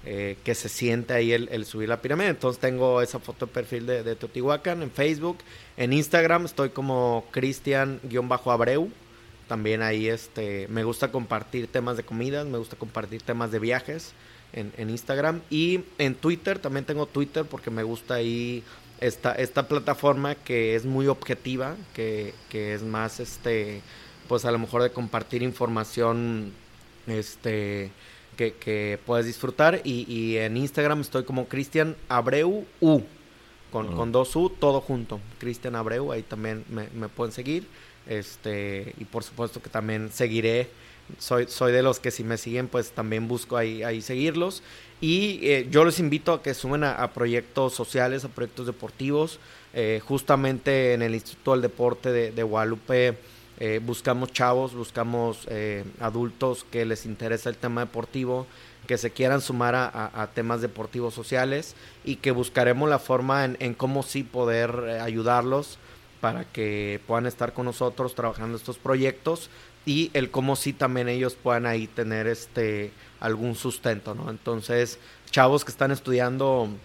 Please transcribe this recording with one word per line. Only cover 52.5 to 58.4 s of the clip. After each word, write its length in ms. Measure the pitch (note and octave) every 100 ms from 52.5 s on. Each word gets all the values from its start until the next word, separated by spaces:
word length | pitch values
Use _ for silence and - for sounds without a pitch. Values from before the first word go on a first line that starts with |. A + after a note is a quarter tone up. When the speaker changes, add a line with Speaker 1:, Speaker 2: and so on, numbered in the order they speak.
| G#2+ A2 A2+ - B2+ B2 A#2 - - - -
Speaker 1:
eh, 200 | A2 A2
buscamos 480 | A#2 A#2+ - B2 B2+
chavos, 400 | - B2 B2+ C3
buscamos, 720 | A#2+ A2+ A#2+ A#2 A#2+ A#2 A2 -
eh, 340 | A2 G#2+ G#2 G2 F2+
adultos 680 | A2+ A2+ A#2+ - C3 B2 -
que 160 | A#2+ A2+
les 200 | A2 A2+
interesa 440 | G#2 A2+ A2+ B2+
el 60 | G#2+
tema 240 | B2 A#2
deportivo, 640 | A#2+ A#2 A2+ C3+ B2+ B2+